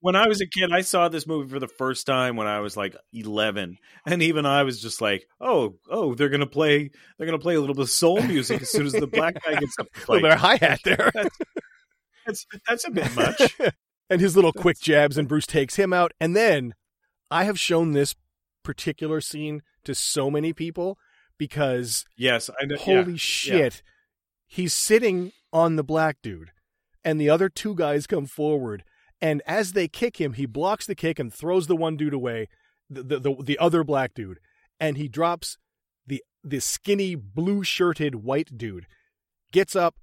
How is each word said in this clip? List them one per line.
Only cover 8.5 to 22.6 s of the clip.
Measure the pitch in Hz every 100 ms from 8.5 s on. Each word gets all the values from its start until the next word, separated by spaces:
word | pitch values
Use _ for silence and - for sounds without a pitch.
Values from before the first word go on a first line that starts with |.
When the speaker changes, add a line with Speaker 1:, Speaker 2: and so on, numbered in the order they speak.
| 220
Speaker 1:
as | 131
soon | -
as | 147
the | 127 143
black | - 165 156
guy | - 151
gets | 143 -
up | -
to | -
Speaker 2:
<laughs> | -
A |
little | 117
Speaker 1:
fight." |
Speaker 2:
bit | 156
of | 160
hi-hat | 180 247 151 127
there. | - 185 190
Speaker 1:
That's, | - 214 - 320 - - _ _ _ _ _ -
that's, | 214 - 196 -
that's | 233 339
a |
bit | 214 143
much. | 233 - - 226 -
Speaker 2:
<laughs> | 240 - _ _ _
And | 185
his | 190 180
little | 170
quick | 151 180 160
Speaker 1:
That's |
Speaker 2:
jabs, | - 147 147 139
and | 143
Bruce | 151 -
takes | 160 135 -
him | 196
out. | 180 175 -
And | 165 185
then | 226 156 123 110 _ _ _ _ _
I | 156
have | 190 202
shown | - 170 170
this | 143 143 - _ _ _ _
particular | - 143 - 147 156 156
scene | - 151 151 151 - _
to | -
so | 135 - - 135
many | 147 160
people | 160 165 165 175 196 _ _ _ _
because | 147 147 143 127 120 110 -
Speaker 1:
Yes, | _ 127 117 - -